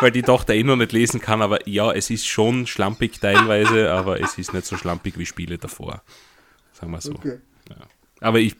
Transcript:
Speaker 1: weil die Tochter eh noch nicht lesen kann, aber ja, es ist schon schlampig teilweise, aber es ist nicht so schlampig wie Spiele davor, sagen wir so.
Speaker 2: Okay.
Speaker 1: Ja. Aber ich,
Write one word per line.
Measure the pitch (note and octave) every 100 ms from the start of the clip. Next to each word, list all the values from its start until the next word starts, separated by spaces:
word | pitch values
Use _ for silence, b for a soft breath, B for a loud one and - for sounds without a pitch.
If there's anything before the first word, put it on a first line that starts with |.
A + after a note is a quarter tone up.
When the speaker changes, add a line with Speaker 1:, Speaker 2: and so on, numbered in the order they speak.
Speaker 1:
weil | B2+
die | A#2+
Tochter | B2 B2+ -
eh | A2
noch | B2 C3
nicht | A2+
lesen | A2+ A#2 B2
kann, | - A2
aber | G#2 G#2 -
ja, | G2+ A2
es | G2+ -
ist | A#2 -
schon | - A2 B2+ A#2+
schlampig | - G2 A2+ A#2 -
teilweise, | G#2 G2+ A2 G#2 G#2+ A2+ G#2
aber | F2+ F#2+ F#2
es | - -
ist | F2+
nicht | F#2 -
so | F#2
schlampig | F2+ E2+ - -
wie | E2+
Spiele | - E2+ E2+
davor, | - - - - b b b b b b _
sagen | _ E2+
wir | E2
so. | C#3+
Speaker 2:
Okay. | D3 C#3+ B2+ _ _ -
Speaker 1:
Ja. | - - _ _ _
Aber | A2 A2+
ich, | A2+ -